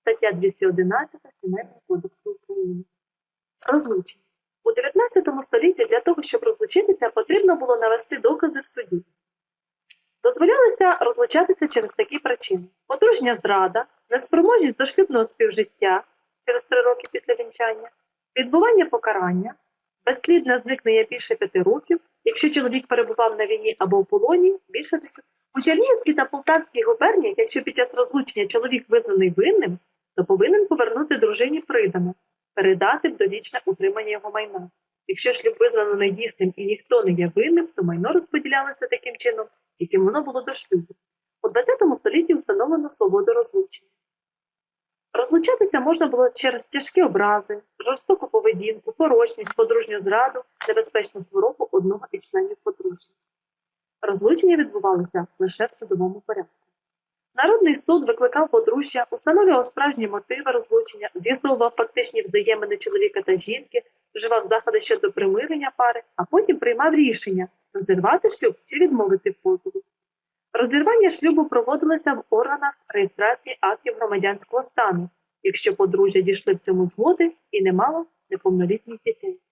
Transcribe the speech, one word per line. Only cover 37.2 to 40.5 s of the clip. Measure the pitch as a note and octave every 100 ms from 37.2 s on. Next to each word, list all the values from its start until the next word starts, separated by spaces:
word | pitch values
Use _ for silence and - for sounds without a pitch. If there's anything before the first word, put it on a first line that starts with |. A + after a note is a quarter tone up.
| F3
винним, | F3+ C4+ E4+ E4 -
то |
майно | F3 E3+ G#3
розподілялося | F4 E4+ D4 D4 C4+ C#4 C#4 B3
таким | - B3 A#3
чином, | A#3+ A3 A3 _ _ _
яким | E3+ F#3+
воно | F#3+ C4+
було | C#4 B3+
до | B3+